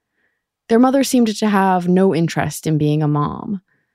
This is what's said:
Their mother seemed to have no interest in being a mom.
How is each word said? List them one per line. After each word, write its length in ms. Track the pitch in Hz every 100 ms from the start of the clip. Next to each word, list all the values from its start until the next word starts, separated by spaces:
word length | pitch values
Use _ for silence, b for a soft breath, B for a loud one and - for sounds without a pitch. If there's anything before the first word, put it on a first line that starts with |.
| _ _ _ _ _ _ -
Their 120 | 226
mother 240 | 262 269
seemed 320 | 254 247 226 208
to 120 | 214
have 400 | 202 190 185 175
no 280 | 180 196 156
interest 500 | 165 151 147 - 160
in 140 | 156
being 240 | 147 151
a 40 | 151
mom. 540 | 147 147 - - 196 _ _ _